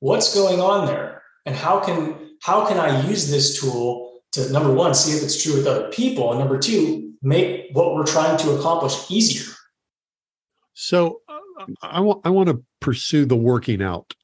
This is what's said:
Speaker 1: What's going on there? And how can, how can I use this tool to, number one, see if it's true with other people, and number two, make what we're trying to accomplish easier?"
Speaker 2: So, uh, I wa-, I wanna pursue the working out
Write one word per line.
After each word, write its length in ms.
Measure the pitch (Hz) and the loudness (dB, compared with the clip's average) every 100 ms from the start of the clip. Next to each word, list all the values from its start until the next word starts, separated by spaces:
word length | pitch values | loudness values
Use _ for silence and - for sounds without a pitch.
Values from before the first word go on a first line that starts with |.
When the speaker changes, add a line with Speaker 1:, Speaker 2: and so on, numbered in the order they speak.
Speaker 1:
What's 340 | 139 220 214 202 | 0 0 2 2
going 260 | 190 180 | 2 2
on 240 | 185 202 139 | 2 2 0
there? 380 | - - - - _ 147 | -4 -6 -12 -20 _ -8
And 80 | 135 | -4
how 240 | 160 196 | 0 0
can, 560 | 190 165 151 151 - - | 0 -2 -4 -8 -16 -10
how 240 | 170 202 - | 0 0 2
can 100 | 175 | 0
I 300 | 151 135 165 | 2 0 0
use 200 | 214 143 | -2 0
this 320 | 143 135 - | 0 0 0
tool 640 | 135 120 120 120 - - _ | -4 -2 -4 -4 -10 -18 _
to, 180 | 143 131 | -6 -2
number 200 | 143 147 | 2 2
one, 220 | 131 147 | 4 4
see 240 | 139 156 151 | 2 2 0
if 60 | |
it's 180 | - - | -2 -2
true 140 | 156 139 | 0 0
with 100 | 143 | 2
other 240 | 110 - | 0 -2
people, 400 | - 254 - - | -2 -2 0 -2
and 100 | 127 | 0
number 200 | 135 139 | 0 0
two, 540 | 226 208 156 - - - | 0 2 0 -2 -8 -6
make 460 | 135 170 185 - - | 0 2 2 -2 -4
what 220 | - 165 151 | 0 2 2
we're 100 | 147 | 0
trying 320 | 160 - - | 2 2 2
to 140 | 151 | 2
accomplish 580 | 135 160 170 139 - - | 0 0 0 -2 -4 -2
easier?" 420 | 202 220 - - - _ _ _ _ _ _ _ _ _ _ _ - | 2 2 0 -8 -16 _ _ _ _ _ _ _ _ _ _ _ -12
Speaker 2:
So, 460 | - 175 170 - - | 0 2 2 -2 -14
uh, 380 | 302 403 339 190 - | -20 -18 -18 -18 -16
I 200 | - 175 | -8 0
wa-, 200 | 208 202 | 0 0
I 60 | 170 | 2
wanna 300 | 190 180 123 - _ | 2 4 0 -6 _
pursue 440 | - 120 - 156 135 | -4 -2 0 0 2
the 100 | 120 | 2
working 460 | 117 120 - 101 | 2 2 0 -2
out 320 | 95 87 - - | -2 -4 -10 -20